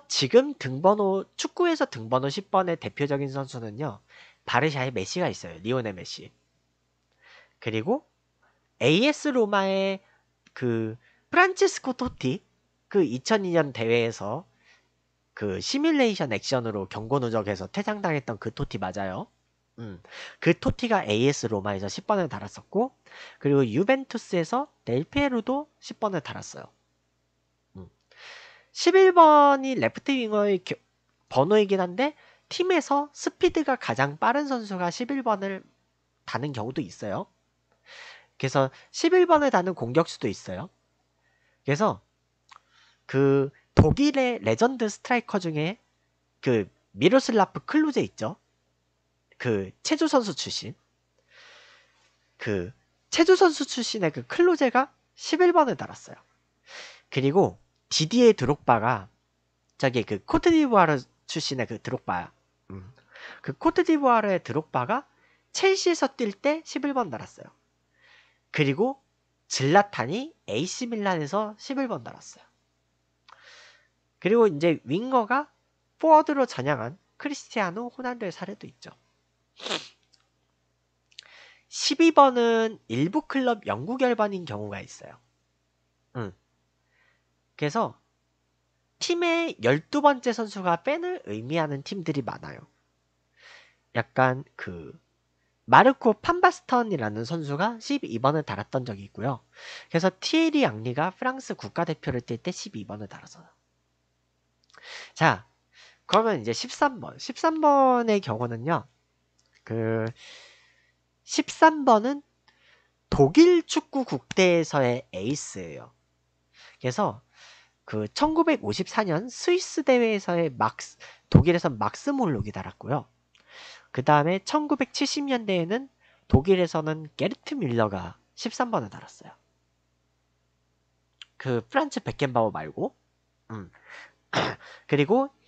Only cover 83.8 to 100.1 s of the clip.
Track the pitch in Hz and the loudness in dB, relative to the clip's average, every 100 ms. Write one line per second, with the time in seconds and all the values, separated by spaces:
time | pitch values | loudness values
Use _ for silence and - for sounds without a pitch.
83.8 | 131 262 254 226 208 190 170 104 104 98 | -4 -2 0 2 -2 -4 -8 -8 -8 -10
84.8 | 131 - - - _ _ _ _ _ _ | -14 -18 -20 -20 _ _ _ _ _ _
85.8 | _ _ _ 127 104 - _ _ _ _ | _ _ _ -10 -10 -12 _ _ _ _
86.8 | _ _ _ _ _ _ _ - 151 220 | _ _ _ _ _ _ _ -8 -4 -2
87.8 | 175 - _ _ _ _ _ _ _ _ | -4 -6 _ _ _ _ _ _ _ _
88.8 | _ - - 349 349 330 330 - 117 143 | _ -8 -4 -2 0 0 -2 -2 0 0
89.8 | - 294 285 269 247 226 214 202 185 170 | -2 2 2 2 -2 -4 -6 -4 -2 -2
90.8 | - 311 359 359 - 107 120 165 151 139 | -2 -4 -4 -8 -8 -10 -4 -2 -2 -6
91.8 | 139 202 165 143 110 - - - - _ | -8 -8 -6 -6 -6 -10 -14 -18 -20 _
92.8 | _ _ _ _ _ _ - - _ _ | _ _ _ _ _ _ -20 -20 _ _
93.8 | _ 117 110 - 131 127 - - - 87 | _ -6 -4 0 0 0 -8 -16 -14 -14
94.8 | 78 - _ _ _ _ _ _ - 131 | -16 -20 _ _ _ _ _ _ 6 8
95.8 | 220 269 240 208 - 349 370 - - 247 | 8 6 2 2 0 2 2 0 -2 -2
96.8 | 226 170 107 104 117 170 147 143 208 233 | 0 -2 -4 -6 -6 -6 -6 -4 -4 -4
97.8 | - 285 - 113 135 156 147 98 107 135 | -6 -6 -4 -2 0 0 -2 -8 -6 -6
98.8 | 120 101 98 - 120 123 _ - - - | -6 -10 -14 -8 -6 -6 _ -20 -20 -20
99.8 | - 165 185 | -6 0 0